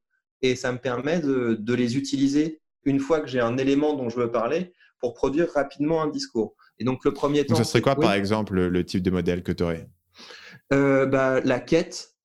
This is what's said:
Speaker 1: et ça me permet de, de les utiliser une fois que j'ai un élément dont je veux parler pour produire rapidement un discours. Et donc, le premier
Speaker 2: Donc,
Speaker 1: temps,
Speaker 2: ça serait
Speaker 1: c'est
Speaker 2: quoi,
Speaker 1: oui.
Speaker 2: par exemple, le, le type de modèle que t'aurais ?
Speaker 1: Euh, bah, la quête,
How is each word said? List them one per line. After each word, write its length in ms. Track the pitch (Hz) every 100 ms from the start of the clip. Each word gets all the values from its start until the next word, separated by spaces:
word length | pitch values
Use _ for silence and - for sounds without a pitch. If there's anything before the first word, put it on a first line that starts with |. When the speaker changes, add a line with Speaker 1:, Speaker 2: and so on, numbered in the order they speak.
| _ _ _ _
Speaker 1:
et 140 | 131
ça 160 | 123 131
me 80 | 123
permet 400 | 131 120 135 175
de, 360 | 147 131 120 110
de 160 | 107
les 220 | 123 120 135
utiliser 640 | 139 139 139 143 160 156 _ _
une 160 | 143 139
fois 200 | 139 160
que 60 | 143
j'ai 140 | 127
un 160 | 117 127
élément 380 | 135 139 151
dont 140 | 143 120
je 120 | 123
veux 100 | 117
parler 420 | 117 117 160 185 _ _ _
pour 140 | 123
produire 360 | - 135 143 170
rapidement 500 | 147 139 - 147 160
un 60 | 151
discours. 460 | 139 139 113 107 - _ _
Et 60 |
donc, 200 | 120 127
le 80 | 143
premier 280 | 139 143 147
Speaker 2:
Donc, 80 | 139
Speaker 1:
temps, 60 | -
Speaker 2:
ça 80 |
serait 140 | 113 117
Speaker 1:
c'est 40 |
Speaker 2:
quoi, 140 | 139 139
Speaker 1:
oui. 60 |
Speaker 2:
par 80 | 117
exemple, 420 | 101 98 110 98
le, 140 | 95 90
le 160 | 90
type 180 | 85 101
de 80 | 92
modèle 320 | 90 87 90
que 100 | 90
t'aurais ? 360 | 85 85 82 82 _ _ - - - - - _
Speaker 1:
Euh, 340 | 139 139 135 135
bah, 340 | 135 131 131
la 200 | 131 123
quête, 540 | 131 165 - - - _